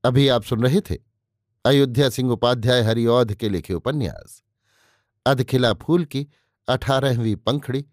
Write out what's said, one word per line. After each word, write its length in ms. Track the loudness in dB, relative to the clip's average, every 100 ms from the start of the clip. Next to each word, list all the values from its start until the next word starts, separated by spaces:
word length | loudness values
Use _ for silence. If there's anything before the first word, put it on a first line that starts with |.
अभी 240 | 2 2 2
आप 160 | 2
सुन 200 | 0 -2
रहे 180 | 0 0
थे 160 | -2 -12 _ _ _ _ _ _ 2
अयोध्या 440 | 4 2 2 0
सिंह 220 | 0 -2
उपाध्याय 500 | 0 0 0 2 2
हरिऔध 520 | 2 0 2 2 2
के 160 | -2 -4
लिखे 240 | -4 -4
उपन्यास 720 | -6 -4 -4 -6 -8 -20 -20 _ _ _ _ _ _ _ _ 0
अधखिला 480 | 0 0 2 2
फूल 320 | 0 0 0 0
की 220 | -8 -10 _ _ _ -4
अठारहवीं 680 | -4 0 0 0 0 -2 -2
पंखुड़ी 500 | -2 -4 -4 -8 -8